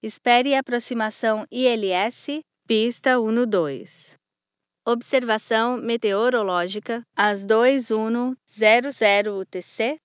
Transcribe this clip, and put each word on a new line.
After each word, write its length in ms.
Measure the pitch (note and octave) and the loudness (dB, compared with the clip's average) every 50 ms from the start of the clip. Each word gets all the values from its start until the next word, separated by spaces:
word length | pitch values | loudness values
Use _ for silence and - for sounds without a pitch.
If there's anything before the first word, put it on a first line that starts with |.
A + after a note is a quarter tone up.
Espere 540 | - A3 - _ _ B3+ A#3+ A#3+ B3+ C#4 C#4 | -12 -12 -14 _ _ 2 4 4 4 2 0
aproximação 880 | C4+ C4 - B3 A#3+ A3+ - B3 A#3 A3 A3 A3 - - A3+ A3 G#3+ G#3+ - | 0 0 -2 -4 -4 -4 -4 -4 -4 -4 -4 -6 -4 -2 -2 -2 -2 -4 -8
I 180 | - A#3+ B3+ B3+ | -6 0 0 2
L 220 | A#3+ A3+ G#3 F#3+ | 2 2 -2 -2
S, 520 | F3+ F3+ G3 A#3 B3 - - - C#4+ D4+ D#4 _ _ _ _ _ | 0 0 -2 -2 -4 -8 -10 -8 -8 -8 -10 _ _ _ _ _
pista 520 | A3+ A3 A3 A#3+ A#3 _ _ C4+ B3+ B3 | 0 0 2 0 -2 _ _ 0 2 2
uno 260 | A3+ A3 A3 A#3 B3 | 2 0 0 0 0
dois. 440 | A#3+ G#3 F#3+ E3 D3 C3+ A#2+ - F#3+ _ _ _ _ _ _ _ _ _ _ _ _ _ _ _ _ _ _ _ | 2 2 0 0 0 -4 -8 -12 -16 _ _ _ _ _ _ _ _ _ _ _ _ _ _ _ _ _ _ _
Observação 920 | - A#3+ A#3 A#3+ _ - C4 B3 A#3 G#3+ G#3+ _ _ A3+ A3 A3+ A#3+ B3+ A#3+ | -2 -2 -2 -2 _ -2 -2 0 0 -2 -2 _ _ 0 0 0 0 -2 -4
meteorológica, 1200 | - C4+ A#3 A#3 - G#3+ G3 G3 A3 B3 B3+ A#3+ G#3+ F#3+ F3+ F3 E3+ F3+ F#3+ G#3+ G#3 - A#3 A#3 A#3 _ _ | -4 -4 -4 -2 0 0 0 2 0 2 0 0 0 0 0 -2 -2 -2 -6 -10 -6 -6 -8 -8 -8 _ _
às 280 | - G#3 G#3 G#3 G3 G3 | 0 0 0 0 -2 0
dois 460 | G3 A3 A3 A#3+ B3+ C4+ C#4 A#3+ - | 0 2 4 4 4 2 2 -2 -2
uno 460 | A3 A3 A3 A3 A3+ A#3+ B3 B3+ C4 - _ _ _ G#3 | -2 -2 -2 -2 -2 -2 -2 -4 -6 -8 _ _ _ 0
zero 340 | A3 G#3+ A3 A#3+ B3 C#4+ | 4 4 4 4 2 -2
zero 480 | C#4 - A3+ G#3 G3+ G3+ G#3 G#3+ G3+ G3 | -4 0 2 2 4 2 2 0 -4 -6
U 60 | F#3+ | -8
T 160 | _ - F#3+ | _ -10 -12
C. 360 | F3 _ _ - A3 A#3 D4 D#4+ _ | -12 _ _ -4 -4 -4 -4 -6 _